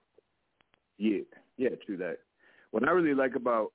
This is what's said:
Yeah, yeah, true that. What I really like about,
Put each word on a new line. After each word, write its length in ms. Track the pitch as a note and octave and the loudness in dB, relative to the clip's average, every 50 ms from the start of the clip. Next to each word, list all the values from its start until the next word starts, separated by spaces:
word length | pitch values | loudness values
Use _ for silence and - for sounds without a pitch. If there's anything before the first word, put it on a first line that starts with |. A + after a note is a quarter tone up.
| _ _ _ - _ _ _ _ _ _ _ _ _ _ _ _ _ _ _ - | _ _ _ -20 _ _ _ _ _ _ _ _ _ _ _ _ _ _ _ -4
Yeah, 220 | G#2 A2 G2+ E2+ - - - - - _ _ | -2 0 0 0 -4 -8 -14 -20 -20 _ _
yeah, 140 | - C3 A#2+ D#2+ - - | -4 -2 -2 -2 -4 -8
true 100 | - G2+ F2 | -10 -8 -6
that. 200 | F2+ E2+ - - - _ _ _ _ - _ _ _ _ - | -6 -6 -8 -10 -12 _ _ _ _ -20 _ _ _ _ -4
What 140 | A2 A#2+ | 0 0
I 40 | D3+ | 2
really 240 | E3+ F#3 E3+ D3+ C#3 | 2 4 4 2 2
like 220 | C3+ C3+ C3 A#2+ | 2 2 0 0
about, 360 | C3 A#2+ B2 A#2 A2+ G#2+ F#2+ - | -2 0 0 2 2 0 -2 -4